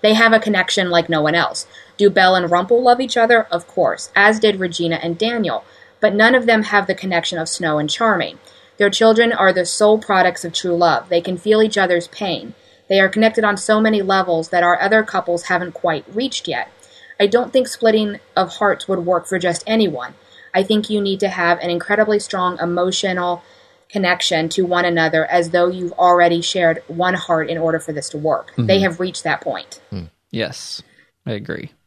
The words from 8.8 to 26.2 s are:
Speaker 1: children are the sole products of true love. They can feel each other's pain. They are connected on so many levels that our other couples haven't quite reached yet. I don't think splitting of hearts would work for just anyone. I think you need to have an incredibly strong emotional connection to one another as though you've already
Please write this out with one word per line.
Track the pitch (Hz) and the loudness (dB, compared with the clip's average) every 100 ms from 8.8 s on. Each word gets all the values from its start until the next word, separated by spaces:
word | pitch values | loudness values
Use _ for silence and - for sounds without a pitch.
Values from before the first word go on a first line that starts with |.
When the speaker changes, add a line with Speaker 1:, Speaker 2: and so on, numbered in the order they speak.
| 202 | 0
Speaker 1:
children | 196 226 220 233 | 4 4 4 2
are | - 190 | 4 2
the | 185 175 | 2 -2
sole | - 208 220 | 2 4 2
products | 214 190 180 175 170 | 2 2 2 0 -8
of | |
true | - 180 170 | -6 -2 2
love. | 170 143 - | 2 0 0
They | 170 | -2
can | 175 180 | -2 -6
feel | 208 214 | 0 2
each | 220 208 | 2 2
other's | 185 175 170 | 0 0 -4
pain. | - 196 143 - - _ _ _ | -8 -6 -6 -10 -20 _ _ _
They | 196 | 2
are | 190 | 2
connected | 214 220 220 | 2 2 2
on | 214 196 | 0 -2
so | - 214 | 0 2
many | 220 214 | 2 0
levels | 196 190 180 165 160 | 0 0 0 -2 0
that | 175 | 0
our | 175 175 | 2 2
other | 196 220 | 2 2
couples | 214 190 175 175 - | 2 -4 -2 -6 -2
haven't | 180 180 | -4 -4
quite | - 180 151 - 208 | -4 -4 -4 -6 -6
reached | 269 - - | -6 -6 -8
yet. | 120 - _ _ - - - | -8 -8 _ _ -20 -20 -2
I | 202 | 2
don't | 233 240 | 2 2
think | 262 254 | 0 -2
splitting | - 226 214 208 202 _ - | 0 2 2 -2 -8 _ -4
of | 180 - | -4 0
hearts | 208 - - | 0 0 -4
would | 185 175 | -4 0
work | 175 - | -2 -2
for | 185 | -4
just | 175 170 - | -2 -4 -2
anyone. | 220 202 135 123 - _ - - | 0 0 -2 -12 -18 _ -20 -4
I | 190 | -2
think | 190 214 214 | 0 -2 0
you | 214 | -4
need | 196 190 | -2 -2
to | 196 | -4
have | 185 175 170 | 0 0 0
an | 175 | -2
incredibly | 175 - 190 214 208 | -6 -2 0 2 0
strong | - 196 180 180 | -2 -2 -2 -2
emotional | 175 175 180 185 196 180 175 175 - _ _ _ _ | -4 -2 -2 -2 -4 -2 -4 -4 -10 _ _ _ _
connection | 208 185 175 - 165 160 | -2 0 0 0 -2 -2
to | - 175 | -2 0
one | 175 175 | 0 0
another | 170 160 160 156 | 0 2 0 2
as | 175 170 | 0 0
though | 175 175 | 0 0
you've | 185 175 | -2 -8
already | - 180 175 | 0 4 6